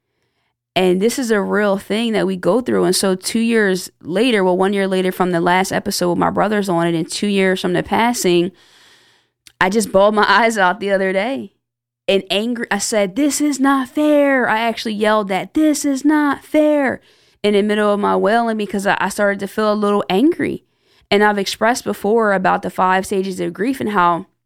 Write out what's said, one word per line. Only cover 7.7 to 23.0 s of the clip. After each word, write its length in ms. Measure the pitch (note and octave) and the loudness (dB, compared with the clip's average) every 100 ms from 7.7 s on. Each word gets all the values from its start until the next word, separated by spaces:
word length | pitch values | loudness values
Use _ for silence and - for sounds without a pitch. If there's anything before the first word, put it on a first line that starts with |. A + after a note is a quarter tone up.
the 80 | F3 | -2
passing, 680 | - G3+ A#3 A#3+ F#3 F3 F3+ - _ _ _ _ _ _ _ _ - - | -2 0 0 0 2 2 0 -6 _ _ _ _ _ _ _ _ -12 -2
I 120 | F#3 | 0
just 200 | A3 F#3+ | 0 2
bawled 220 | F#3+ G#3 | 4 4
my 120 | G#3+ G#3 | 4 2
<laughs> 40 | |
eyes 300 | F#3+ A#3 A3 | 4 2 2
out 200 | F3+ G3 | 0 0
the 120 | G3 | -2
other 200 | G3 F#3+ | 0 0
day. 420 | F#3+ A3 C4+ G3+ _ _ _ _ _ - | -2 -2 -6 -10 _ _ _ _ _ 0
And 160 | G3 F#3+ | 0 0
angry, 380 | F#3+ A3+ A#3 - | -4 -2 -6 -4
I 80 | G3+ | -4
said, 380 | - A3 G3+ G3 | -2 -2 0 0
"This 260 | D4 C4+ | 0 0
is 180 | D4 C4 | -2 0
not 300 | C4+ C#4 B3+ | 2 2 -2
fair." 580 | - D4+ D4 C#4+ C4+ A#3 | 0 2 4 4 2 0
I 120 | A3 | 0
actually 340 | A#3 A3 A#3 | -2 -4 -6
yelled 340 | G#3 G#3+ G#3+ G3 | -2 2 2 0
that, 260 | F#3 F#3 G#3+ | -4 -4 0
"This 280 | D#4 - | 2 0
is 220 | C#4+ C4+ D4 | -2 0 2
not 400 | D4+ D4 - - | 2 0 -2 -2
fair," 560 | D4+ D4+ D4 C4 - _ _ _ _ | 2 2 2 0 -4 _ _ _ _
in 120 | G#3 | 0
the 100 | G3+ | 2
middle 280 | G#3+ G#3+ G#3 | 2 2 2
of 80 | G#3 | 2
my 160 | G3 F#3+ | 0 2
wailing, 420 | F#3+ A#3 A#3 A3 | 2 2 0 -4
because 280 | G#3 G3+ G3 | -4 -2 -2
I, 100 | E3+ | 0
I 100 | F#3+ | -2
started 300 | - G3+ G3+ | 0 0 0
to 80 | G3 | -6
feel 260 | - G#3+ | -2 0
a 0 | |
little 300 | G#3 G3+ G3+ - | 0 0 0 0
angry. 560 | F#3 D4 - G2+ - _ _ _ _ - | 2 2 0 -4 -6 _ _ _ _ -2
And 140 | G3+ | 2
I've 160 | G#3 G3+ | 2 0
expressed 440 | G3 - A3 B3+ | -4 -2 -2 -2
before 500 | - G#3 G3 A3+ A3 | -4 -4 0 0 2
about 280 | F#3+ F#3 F3+ | 0 0 -2
the 80 | F#3 | -4
five 380 | - F#3 F#3+ | -2 0 0